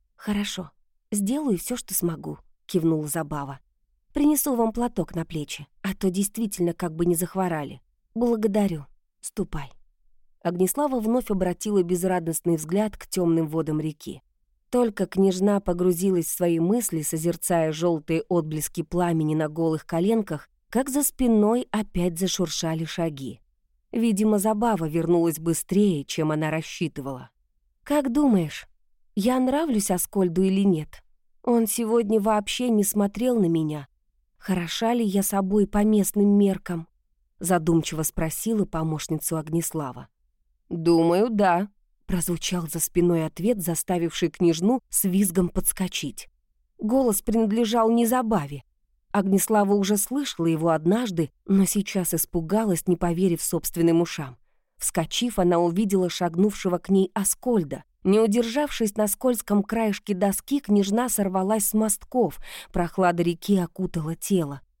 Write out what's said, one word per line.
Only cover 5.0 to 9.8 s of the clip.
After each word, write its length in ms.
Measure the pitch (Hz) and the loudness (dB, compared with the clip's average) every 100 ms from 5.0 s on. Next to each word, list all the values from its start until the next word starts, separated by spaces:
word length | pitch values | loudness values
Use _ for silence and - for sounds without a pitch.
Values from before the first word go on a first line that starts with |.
| 165 165 | -4 -6
на 100 | 165 | -6
плечи, 420 | 156 147 - 143 _ | -8 -8 -12 -16 _
а 140 | 196 190 | -8 -2
то 160 | 190 | -2
действительно 640 | 180 202 - 220 - 170 | 0 -2 -4 -6 -2 -2
как 220 | 165 175 160 | -2 -6 0
бы 120 | 170 | 0
не 80 | 170 | 2
захворали. 680 | 175 190 180 160 143 147 _ _ _ | -2 -2 -2 -4 -6 -12 _ _ _
Благодарю. 720 | 233 240 226 214 208 196 160 139 - _ _ | -2 0 2 2 2 0 -2 -10 -20 _ _
Ступай». 520 | - - - 156 - - | -10 -8 -6 -8 -10 -16